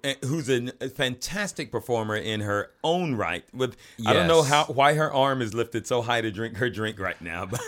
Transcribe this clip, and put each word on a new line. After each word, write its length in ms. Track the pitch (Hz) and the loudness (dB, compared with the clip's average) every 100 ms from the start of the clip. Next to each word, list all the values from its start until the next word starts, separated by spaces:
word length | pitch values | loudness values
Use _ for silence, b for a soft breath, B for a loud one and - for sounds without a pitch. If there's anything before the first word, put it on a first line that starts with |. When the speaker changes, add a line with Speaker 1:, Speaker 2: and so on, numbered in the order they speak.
Speaker 1:
a, 120 | 143 135 131 | -6 -4 -4
who's 240 | 160 127 | -4 0
a, 200 | 127 123 - | 0 0 -8
a 80 | 131 | -10
fantastic 840 | - 131 120 - 190 196 - 147 | -4 -4 -4 -8 -6 -6 -6 -8
performer 420 | 113 - 117 110 | -8 -2 -2 0
in 260 | 107 110 107 | -2 -2 -4
her 300 | 104 101 - _ | -2 -2 -4 _
own 300 | 160 175 170 | 0 0 0
right. 300 | 117 87 87 - | 0 -2 -4 -8
With 240 | 127 127 - B B 110 | -4 -4 -4 B B 2
I 60 | |
don't 140 | 143 175 | 4 6
know 140 | 165 | 6
Speaker 2:
Yes. 60 | 139 | 6
Speaker 1:
how 140 | 147 156 | 4 4
why 260 | 131 139 | 4 6
her 180 | 151 151 | 6 2
arm 300 | 135 135 131 | 4 2 2
is 140 | 113 | -2
lifted 320 | 113 113 113 - | -2 -2 -4 -2
so 160 | 123 | -2
high 180 | 117 120 | 2 0
to 100 | 113 | 0
drink 280 | 98 113 95 | -4 -8 -2
her 100 | 123 | -4
drink 300 | 95 110 107 | -2 -6 -4
right 200 | 92 87 | -6 -6
now, 240 | 85 85 95 | -8 -8 -6
but 140 | 117 | -6